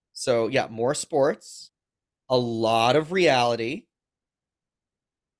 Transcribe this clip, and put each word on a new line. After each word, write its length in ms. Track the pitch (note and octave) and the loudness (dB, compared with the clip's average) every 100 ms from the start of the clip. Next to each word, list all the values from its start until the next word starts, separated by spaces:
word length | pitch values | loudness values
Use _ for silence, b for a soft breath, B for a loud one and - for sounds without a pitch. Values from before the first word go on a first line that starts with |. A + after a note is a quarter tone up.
| _ | _
So, 360 | - - A#2 A2 | -10 -2 0 0
yeah, 180 | B2+ G#2+ | -2 -4
more 260 | A2+ A#2+ | -4 -4
sports, 760 | D#3 - D3+ C3+ G3+ - - - _ _ _ _ _ _ | -4 -4 0 0 0 -10 -20 -20 _ _ _ _ _ _
a 80 | B2+ | -2
lot 600 | A#2+ A2+ A2+ A2+ A#2 C#3+ | 0 -2 0 2 4 2
of 160 | D#3 | 0
reality. 720 | F#3+ E3+ C3 A#2+ A#2 A2+ F3 - _ _ _ _ _ _ _ _ _ _ _ _ _ _ _ | 2 2 4 2 -2 -4 -8 -14 _ _ _ _ _ _ _ _ _ _ _ _ _ _ _